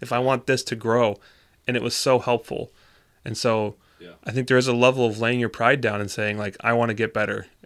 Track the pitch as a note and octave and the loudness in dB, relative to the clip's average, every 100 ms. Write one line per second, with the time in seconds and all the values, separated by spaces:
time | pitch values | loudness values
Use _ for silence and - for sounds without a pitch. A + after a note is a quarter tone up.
0 | A2 A#2+ C3 C3 C3 C3 - A2+ A2+ A#2 | -4 0 0 0 0 -2 -2 -4 0 2
1 | A2+ G2+ - _ _ _ - A#2+ A#2 - | 2 0 -10 _ _ _ -4 -2 -2 -2
2 | C#3 B2 - A#2 - - A#2+ _ _ _ | 2 2 2 -2 -2 -10 -10 _ _ _
3 | _ _ - A2 A#2+ A2 G#2+ - _ - | _ _ -12 -4 0 0 -2 -8 _ -20
4 | - - - A#2+ B2 B2+ B2+ A#2+ B2 C3 | -20 -16 -6 -4 2 4 4 4 4 4
5 | A#2 G#2+ A#2 B2 A#2 - A#2 C#3 A#2 G#2 | 0 0 -2 0 -2 0 2 2 0 -2
6 | G2+ - G#2+ G#2 G#2 - A2+ A#2 A#2 G#2+ | -6 -4 -4 -4 -6 -4 0 0 0 0
7 | A2 A2 G#2 G#2 G2 _ | -2 -2 -2 -4 -10 _